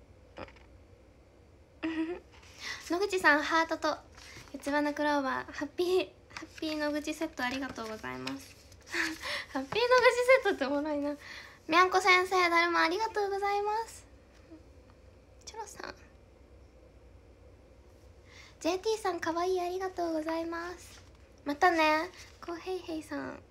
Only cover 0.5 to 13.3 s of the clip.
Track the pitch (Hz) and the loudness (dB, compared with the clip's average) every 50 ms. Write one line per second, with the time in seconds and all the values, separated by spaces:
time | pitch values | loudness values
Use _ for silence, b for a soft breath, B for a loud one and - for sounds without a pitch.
0.5 | - - - - - - - - - - - - - - - - - - - - | -16 -20 -20 -20 -20 -20 -20 -20 -20 -20 -20 -20 -20 -20 -20 -20 -20 -20 -20 -20
1.5 | - - - _ - - - 320 320 311 320 330 359 - - - - - - B | -20 -20 -20 _ -12 -6 -6 -4 -2 -2 -2 -4 -4 -8 -12 -18 -20 -20 -20 B
2.5 | B B B B B B B - 320 359 415 392 381 370 359 311 285 302 285 - | B B B B B B B -2 -2 0 0 0 0 4 4 6 6 4 4 2
3.5 | 339 320 330 330 330 311 - 311 - - - - - B B B B B B B | 2 2 2 2 0 -2 -2 -2 -2 -4 -8 -18 -20 B B B B B B B
4.5 | - 277 - 285 285 294 294 294 285 302 294 294 294 285 269 262 254 247 - - | -12 -8 -4 -2 0 0 0 0 0 0 0 2 2 2 0 0 -2 -4 -6 -8
5.5 | - - 285 285 - - 359 349 370 359 302 - - - - - - - 320 - | -8 -8 -8 -6 -2 -2 0 2 4 2 2 0 -6 -20 -20 -16 -16 -16 -16 -14
6.5 | - - 330 311 311 302 294 294 294 302 294 302 302 302 330 311 - - 247 247 | -10 -8 -6 -4 -2 -2 -2 -2 -2 -2 -2 -4 -4 -4 -4 -6 -4 -4 -4 -4
7.5 | 262 269 277 254 - 240 226 220 220 214 - 247 254 254 254 262 277 269 - - | -2 -4 -6 -6 -8 -8 -8 -8 -8 -8 -8 -8 -8 -6 -8 -8 -8 -10 -12 -16
8.5 | - - - - - - - - - 339 320 320 320 - - - 587 554 - - | -20 -20 -20 -20 -20 -20 -14 -8 -4 -4 -2 -4 -4 -6 -8 -6 -6 -6 -8 -6
9.5 | - 277 269 - - 415 480 480 508 508 453 508 466 480 494 494 539 523 508 403 | -6 -6 -6 -4 -2 0 4 6 6 8 6 6 4 4 6 6 6 6 6 2
10.5 | - - 269 254 285 285 294 311 302 294 285 294 294 285 B B B B B B | 0 0 -2 -2 -2 -2 -2 -2 -2 -2 -2 -4 -6 -8 B B B B B B
11.5 | B B B - 311 349 370 370 370 370 381 392 359 370 370 370 392 370 359 339 | B B B 2 4 6 6 6 4 4 6 6 6 6 4 2 2 2 4 4
12.5 | 339 339 339 349 339 330 330 330 349 415 440 453 453 427 403 392 | 4 4 4 4 4 2 2 2 2 0 -2 -2 -2 -2 -2 -2